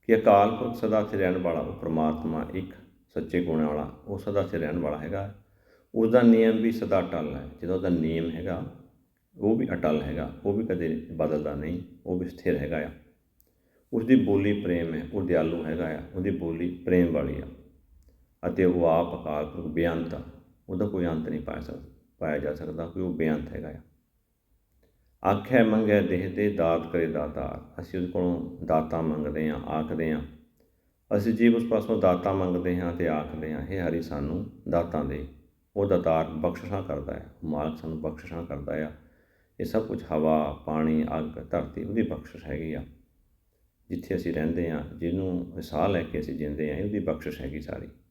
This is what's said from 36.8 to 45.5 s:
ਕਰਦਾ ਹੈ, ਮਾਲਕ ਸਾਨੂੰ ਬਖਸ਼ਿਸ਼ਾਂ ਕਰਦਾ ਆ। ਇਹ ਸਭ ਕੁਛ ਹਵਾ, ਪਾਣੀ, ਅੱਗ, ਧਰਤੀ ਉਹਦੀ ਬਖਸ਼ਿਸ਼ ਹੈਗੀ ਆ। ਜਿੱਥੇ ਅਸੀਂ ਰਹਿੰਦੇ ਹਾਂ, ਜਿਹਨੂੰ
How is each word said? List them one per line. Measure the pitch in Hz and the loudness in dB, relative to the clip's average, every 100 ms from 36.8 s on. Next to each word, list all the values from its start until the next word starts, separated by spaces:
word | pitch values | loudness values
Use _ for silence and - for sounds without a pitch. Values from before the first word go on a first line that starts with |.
ਕਰਦਾ | - 73 76 | -4 -6 -6
ਹੈ, | 73 - - | -10 -12 -10
ਮਾਲਕ | 80 73 78 78 | -6 -4 -4 -6
ਸਾਨੂੰ | 80 80 | -8 -6
ਬਖਸ਼ਿਸ਼ਾਂ | 78 78 - 82 | -6 -8 -10 -10
ਕਰਦਾ | 85 71 76 78 76 | -8 -8 -4 -4 -6
ਆ। | 78 - _ _ _ _ - | -10 -20 _ _ _ _ -8
ਇਹ | |
ਸਭ | - 110 | -2 -2
ਕੁਛ | 110 101 - | -2 -6 -2
ਹਵਾ, | 78 78 78 73 73 | 0 4 4 2 -4
ਪਾਣੀ, | - 78 78 78 | -4 0 2 2
ਅੱਗ, | 78 80 78 - - | 0 -4 -4 -8 -4
ਧਰਤੀ | - 71 85 | -2 -2 -8
ਉਹਦੀ | 87 110 | -4 -2
ਬਖਸ਼ਿਸ਼ | - - - 82 | -2 -4 -10 -14
ਹੈਗੀ | 73 73 80 | -8 -6 -6
ਆ। | 71 69 - _ _ _ _ _ _ _ _ _ | -6 -10 -18 _ _ _ _ _ _ _ _ _
ਜਿੱਥੇ | 90 - | -10 -4
ਅਸੀਂ | 92 87 | -2 0
ਰਹਿੰਦੇ | 82 80 85 82 | 0 0 0 -2
ਹਾਂ, | 78 73 | -4 -6
ਜਿਹਨੂੰ | 80 85 90 92 90 87 | -6 -2 -2 -2 -4 -6